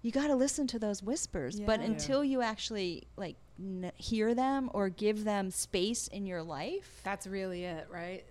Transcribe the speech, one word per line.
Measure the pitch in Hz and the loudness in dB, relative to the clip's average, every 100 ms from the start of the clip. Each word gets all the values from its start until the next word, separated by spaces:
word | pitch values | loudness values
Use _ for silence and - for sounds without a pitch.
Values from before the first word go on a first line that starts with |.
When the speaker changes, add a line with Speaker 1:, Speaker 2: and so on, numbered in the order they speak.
Speaker 1:
you | 233 | 2
gotta | 269 294 | 2 4
listen | 262 277 - 269 | 6 4 4 0
to | 233 | 0
those | 214 196 | 0 -2
whispers, | 196 311 - 180 127 214 | -2 -2 -2 -2 -2 0
but | 208 220 | 2 2
Speaker 2:
Yeah. | 226 | 2
Speaker 1:
until | 226 - 269 | 0 2 2
Speaker 3:
Yeah. | 285 | 4
Speaker 1:
you | 262 | 2
actually, | 226 214 - 214 180 165 - - | 2 -2 -4 0 -2 -2 -10 -8
like, | 180 - - - | -8 -8 -18 -10
n-, | 190 185 185 - | -6 -4 -6 -6
hear | - 220 214 | -2 2 4
them | 240 262 269 254 | 4 4 2 0
or | 208 196 | 0 0
give | 170 208 214 | 2 2 2
them | 214 202 190 | 2 2 0
space | - - 185 190 233 - | -2 0 2 2 0 -4
in | 202 196 | -4 -4
your | 175 | -4
life. | 165 143 185 381 - - | -4 -4 -4 -4 -8 -8
Speaker 2:
That's | 190 202 190 | -6 -4 -4
really | 196 190 180 | -4 -2 -4
it, | 180 165 - | -4 -6 -8
right? | 175 175 190 - | -8 -8 -8 -12